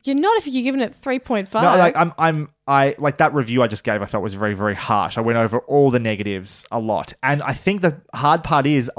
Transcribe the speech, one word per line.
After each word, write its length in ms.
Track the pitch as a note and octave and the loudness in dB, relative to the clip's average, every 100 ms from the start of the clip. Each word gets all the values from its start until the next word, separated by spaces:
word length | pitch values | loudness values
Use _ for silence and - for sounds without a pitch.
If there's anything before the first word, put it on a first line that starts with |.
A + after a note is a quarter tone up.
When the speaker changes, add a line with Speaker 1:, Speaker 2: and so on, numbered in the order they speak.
Speaker 1:
You're 100 | C4+ C#4 | -2 0
not 200 | F#4 A4+ | 2 0
if 100 | D4 | 0
you're 160 | B3+ | -2
giving 200 | B3+ C4+ | -2 -2
it 120 | A#3+ | -4
three 240 | - C#4 B3+ | -6 -6 -6
point 300 | - A3 G3 | -2 -4 -2
five. 140 | A3 | 0
Speaker 2:
No, 160 | F3+ F#3 | 4 4
like, 180 | E3+ D3+ | 4 2
I'm, 160 | F3 - | -2 2
I'm, 320 | E3 D#3 D3+ _ - | 0 0 -6 _ 0
I, 280 | C#3 C#3 - | 2 2 0
like, 180 | D3 - | -4 2
that 140 | D#3 | 2
review 300 | D3 A#2 B2 | 2 0 2
I 60 | A#2 | 0
just 160 | G#2 | 0
gave, 180 | - G#2 | -2 -2
I 40 | G2+ | -2
felt 160 | G#2+ | -4
was 120 | G#2+ | -4
very, 180 | G2 G#2 | -4 -4
very 220 | G2 G#2 | -2 -2
harsh. 420 | G2 - G#2 E2+ - | -4 0 0 0 -2
I 60 | |
went 160 | A2+ A#2 | 0 0
over 220 | A2+ A#2 | 0 -2
all 300 | - C#3+ C#3 | 0 2 4
the 80 | A#2+ | 2
negatives 680 | A2+ G2+ G#2 F#2+ G2 - - | -2 -4 -4 -6 -8 -14 -6
a 80 | A#2 | -6
lot. 360 | A2 G2 - - | -2 -4 -4 -4
And 200 | B2+ D3 | -2 -2
I 120 | C3+ | -4
think 260 | B2+ - G3+ | -4 -2 0
the 220 | F3 C#3+ _ | 0 -2 _
hard 300 | - D3 E3 | -2 2 2
part 220 | D3+ D3+ C#3 | 2 2 4
is 240 | D3 B2 | 2 0